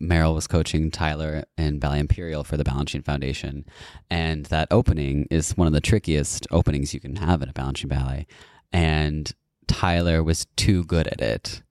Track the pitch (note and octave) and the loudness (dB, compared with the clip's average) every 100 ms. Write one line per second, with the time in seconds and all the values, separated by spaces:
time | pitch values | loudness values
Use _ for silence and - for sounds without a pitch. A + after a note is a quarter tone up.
0 | E2+ E2 D#2+ D#2+ - F2 D2+ D#2 D#2 - | 0 4 4 2 0 0 2 0 0 0
1 | D#2 D2+ D#2 D2+ - - D2+ D2 C#2+ D2 | -2 -2 -4 -6 -6 -2 -2 0 0 0
2 | D2 - E2+ D2+ C#2+ D2+ C2 C2+ C#2+ C#2+ | 2 0 -2 -6 -4 -2 0 -2 -2 -4
3 | C#2+ C#2+ C2+ C2+ C#2+ C#2 - - - - | -4 -4 -4 -6 -8 -10 -12 -18 -20 -18
4 | - E2+ D#2+ D#2 C#2+ D#2 D#2 G#2+ - D#2+ | -6 -2 -2 -2 -2 -2 2 2 4 2
5 | C#2 C#2+ C#2 D#2+ D2+ - E2 D2+ - - | 0 -2 0 0 0 2 2 4 4 2
6 | - D2 C#2 - - E2+ - C#2+ C#2+ C2+ | 2 0 0 -6 0 2 2 0 -2 -6
7 | C2+ F#2+ F2 E2+ C2 C2+ C2+ C2+ C#2 C2+ | -8 -4 0 0 0 -6 -6 -6 -4 -2
8 | C2 C#2 D2 - - _ _ F2+ D#2+ D#2 | -2 -4 -8 -16 -20 _ _ 2 2 2
9 | D2+ D2+ D2 - _ _ - - F#2 E2+ | 0 -2 -6 -10 _ _ -2 0 2 2
10 | E2+ D#2+ D#2+ E2 - - - F#2 E2+ E2+ | 4 4 2 0 -2 -2 2 2 2 0
11 | - - A1+ A1 - - - | 0 -2 -2 -4 -6 -14 -18